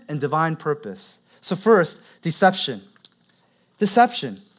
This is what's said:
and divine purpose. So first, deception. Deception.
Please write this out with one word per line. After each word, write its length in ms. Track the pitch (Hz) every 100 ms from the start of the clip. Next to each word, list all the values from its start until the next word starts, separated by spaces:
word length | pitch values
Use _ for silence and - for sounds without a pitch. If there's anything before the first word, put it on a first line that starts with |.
| -
and 120 | 151
divine 340 | 143 156 160
purpose. 640 | 160 156 147 107 92 - - _ _
So 160 | - 185
first, 640 | 214 220 165 - - -
deception. 600 | 170 - 190 190 - 123 - _ - _ _ _ _ _ _ -
Deception. 640 | 214 233 240 240 131 98 -